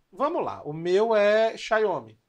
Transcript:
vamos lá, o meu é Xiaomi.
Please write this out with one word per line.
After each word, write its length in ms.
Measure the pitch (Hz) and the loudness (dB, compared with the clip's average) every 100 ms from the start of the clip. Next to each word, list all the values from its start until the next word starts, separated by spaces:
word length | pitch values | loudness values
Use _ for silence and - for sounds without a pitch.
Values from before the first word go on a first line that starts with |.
| _ | _
vamos 320 | 190 285 339 | -4 -4 -2
lá, 180 | 139 98 | -6 -8
o 80 | 143 | -10
meu 440 | 156 175 185 226 214 | -6 0 2 4 4
é 400 | 202 214 226 214 | 4 4 2 -2
Xiaomi. 600 | - 220 214 156 110 107 | -2 0 0 -2 -8 -20